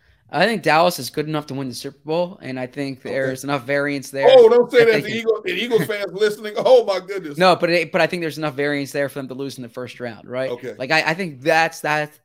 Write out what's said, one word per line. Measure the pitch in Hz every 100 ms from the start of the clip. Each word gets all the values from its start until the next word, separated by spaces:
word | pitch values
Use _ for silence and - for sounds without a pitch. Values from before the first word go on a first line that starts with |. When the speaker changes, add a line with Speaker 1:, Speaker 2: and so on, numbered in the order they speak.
| _ _ _
Speaker 1:
I | 139 196
think | 220
Dallas | 156 156 180 175
is | 123
good | - 151
enough | 151 143
to |
win | 135 135
the |
Super | 117 139 139
Bowl, | 147 160 175 190
and | 131 131
I | 127
think | 147 139 131
Speaker 2:
Okay. | 127
Speaker 1:
there's | 135 135 131 139
enough | 143
variance | 120 143 143 143 127
there. | 135 139
Speaker 2:
Oh, | 262 226
don't | 240 233
say | 247
Speaker 1:
I | 226
Speaker 2:
that |
Speaker 1:
think | 214 -
Speaker 2:
to |
Speaker 1:
it | 220
Speaker 2:
Eagle-, | 220 220 185
Eagles | 180 240 220 156
fans | 208 196
listening. | 180 214 214 214 208
Oh, | 233 254
my | 214 185
goodness. | 180 196 156 147
Speaker 1:
No, | 185 170
but | 175
it, | 170 156
but | 190
I | 160
think | 180
there's | 165 143
enough | 151
variance | 131 143 143 139
there | 147 139
for | 143
them | 131
to |
lose | 127 139 123
in |
the | 120
first | 127 123 -
round, | 123 107 -
right? | 123 131
Speaker 2:
Okay. | 123 127 107
Speaker 1:
Like, | 127
I, | 156 151
I |
think | 165 190 131
that's, | 139 160 165 -
that's, | 151 151 147 -